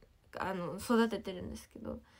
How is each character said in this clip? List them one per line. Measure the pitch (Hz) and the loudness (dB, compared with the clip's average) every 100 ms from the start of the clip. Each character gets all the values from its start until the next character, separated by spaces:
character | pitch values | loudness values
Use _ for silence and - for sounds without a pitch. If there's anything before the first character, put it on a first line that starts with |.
| - _ _ - | -20 _ _ -4
あ | 185 | -2
の、 | 190 170 190 | -2 -2 -4
育 | - 226 226 | 4 6 6
て | 220 | 2
て | 202 | -4
る | 180 | -6
ん | 185 | -8
で | 220 | -10
す | - | -12
け | - | -10
ど、 | 226 - - | -8 -8 -12